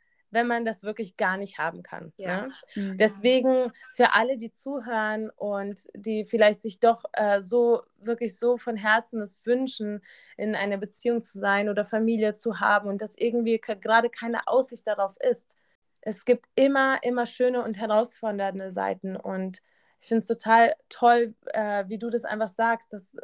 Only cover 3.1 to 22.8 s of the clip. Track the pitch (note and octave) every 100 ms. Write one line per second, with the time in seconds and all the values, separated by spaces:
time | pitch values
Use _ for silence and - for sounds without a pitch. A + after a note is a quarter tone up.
3.1 | G3+ A#3+ B3+ C4 B3+ B3 - - - A#3+
4.1 | G#3 A#3+ B3+ A3+ - C4+ C#4 A3+ A3 G#3+
5.1 | G#3+ A3 - G#3 G3+ G3+ G3+ - G3+ G#3+
6.1 | G#3+ G#3+ A3+ G#3+ G#3 A3 - A#3 A#3 -
7.1 | - G#3 G3+ F#3 A#3+ A#3+ A#3 - _ G#3
8.1 | A#3 A#3 - A#3+ A#3+ B3 A3 G#3+ A3+ A3+
9.1 | A3+ G3+ - A3+ B3 C4 - G#3 G#3 -
10.1 | - - - G#3+ G3+ G3+ G3 G3+ - A#3+
11.1 | A#3 A#3 G3 G3 G3 G#3 G3+ G#3 A3 A3+
12.1 | A3+ G#3+ G#3 A#3 F#3 G#3 G#3 G3+ G3 G#3+
13.1 | - A#3 A#3+ A3+ A3+ - G3 G#3+ A3+ A#3
14.1 | - A#3 A3+ - B3+ B3+ A#3+ G#3+ G3+ G3
15.1 | - B3 A#3 - _ _ _ _ _ A3
16.1 | G#3 - A#3+ - - C#4 C#4 C4+ C4+ A#3+
17.1 | B3 A#3+ - B3 B3 A3+ G3+ A3 G#3+ A#3+
18.1 | - A3 G3+ G3 F#3+ F#3+ F#3+ G3 F#3+ F#3+
19.1 | F#3 G3 F#3+ F#3+ F#3 _ _ _ _ -
20.1 | A3+ A3 A3+ A3 A3+ A#3 - - - A#3+
21.1 | A#3+ A#3 - - A3 G#3 G3+ F#3+ G#3+ A#3
22.1 | A3+ - G#3+ G#3+ - A3+ A3+